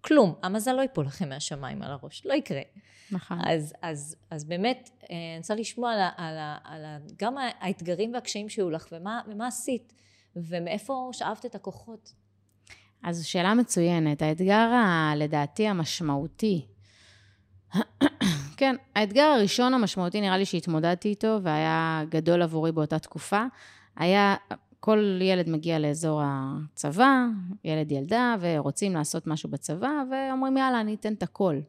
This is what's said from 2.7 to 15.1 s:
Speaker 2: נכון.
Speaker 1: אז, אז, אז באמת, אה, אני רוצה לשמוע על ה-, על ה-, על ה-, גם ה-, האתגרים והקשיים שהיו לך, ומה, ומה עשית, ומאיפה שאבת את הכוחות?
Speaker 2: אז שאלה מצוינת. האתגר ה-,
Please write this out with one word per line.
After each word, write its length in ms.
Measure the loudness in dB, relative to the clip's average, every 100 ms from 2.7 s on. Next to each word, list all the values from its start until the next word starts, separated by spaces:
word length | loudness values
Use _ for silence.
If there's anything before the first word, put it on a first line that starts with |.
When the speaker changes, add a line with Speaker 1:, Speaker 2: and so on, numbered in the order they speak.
| -20 _ -20 -10
Speaker 2:
נכון. 280 | -10 -6 -6
Speaker 1:
אז, 300 | 0 -2 -2 -10
אז, 340 | -10 -10 -12 -18 _
אז 140 | -12
באמת, 460 | -8 -2 -2 -2 -10 _
אה, 140 | -14 -12
אני 220 | -12 -12
רוצה 160 | -6
לשמוע 380 | -6 -6 -6 -4
על 80 | 0
ה-, 100 | -2 -2
על 220 | -10 -8
ה-, 200 | -10 -12
על 200 | -14 -16
ה-, 140 | -14 -14 -16 -6
גם 180 | -6 -4
ה-, 120 | -6 -6
האתגרים 540 | -6 -6 -4 -4 -4
והקשיים 340 | -4 -8 -8 -8
שהיו 220 | -4 -2
לך, 180 | -2 -8
ומה, 280 | -12 -8 -8 -8
ומה 180 | -8 -8
עשית, 460 | -6 -6 -6 _ _ _ _ _ -12
ומאיפה 760 | -6 -6 -4 -6 -4 -6 -6
שאבת 340 | -6 -6 -6 -10
את 80 |
הכוחות? 580 | -10 -12 -14 -18 -20 -20 _ _ _ _ _ _ -20 _ _
Speaker 2:
אז 220 | -6 -4
שאלה 300 | -2 2 4
מצוינת. 680 | 4 4 2 4 4 2 2
האתגר 320 | 0 2 4
ה-, 580 | 4 6 4 4 4 2